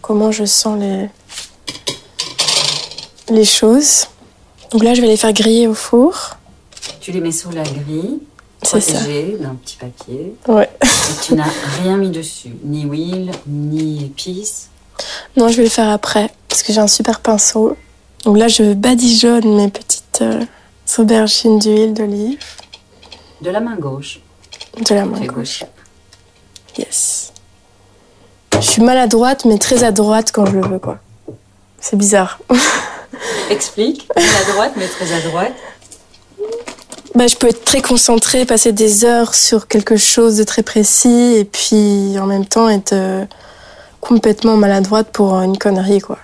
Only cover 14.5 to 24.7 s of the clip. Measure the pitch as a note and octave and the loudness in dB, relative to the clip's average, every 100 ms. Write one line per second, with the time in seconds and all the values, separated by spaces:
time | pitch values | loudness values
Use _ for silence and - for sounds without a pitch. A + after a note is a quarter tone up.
14.5 | - - _ _ - - - - - A#3 | -12 -16 _ _ -16 -14 -14 -6 2 2
15.5 | A#3 A3+ - A3 G#3 - G#3+ G#3 - _ | 4 2 2 0 0 -2 -2 -2 -6 _
16.5 | - - G#3+ G#3 - A3+ A3 - G#3+ - | -6 0 2 2 2 0 -2 0 0 0
17.5 | A3+ G#3+ D4 _ _ _ _ - G#3 A3+ | 0 0 -2 _ _ _ _ 2 4 4
18.5 | A3 G#3 G3+ A#3+ B3 A#3+ A3+ A#3+ A#3+ A3 | 4 2 2 2 2 4 4 4 4 4
19.5 | G#3 G3+ G3+ - - - - A3+ A3+ A#3 | 4 2 -2 -6 -6 -6 -4 -2 -2 -6
20.5 | - _ _ - - A3 A3+ A3 - A#3 | -12 _ _ -8 0 4 4 2 2 4
21.5 | G#3+ G#3+ G#3+ A3 A3 G#3 G3+ G#3+ C#4+ - | 2 4 2 2 0 -4 -4 -4 -6 -12
22.5 | - - - _ _ - - - _ E3 | -20 -20 -20 _ _ -20 -20 -20 _ -6
23.5 | G3 A#3 G#3+ C#3+ C3+ C#3+ - _ _ _ | -4 -4 -6 -8 -8 -12 -18 _ _ _
24.5 | - - | -20 -20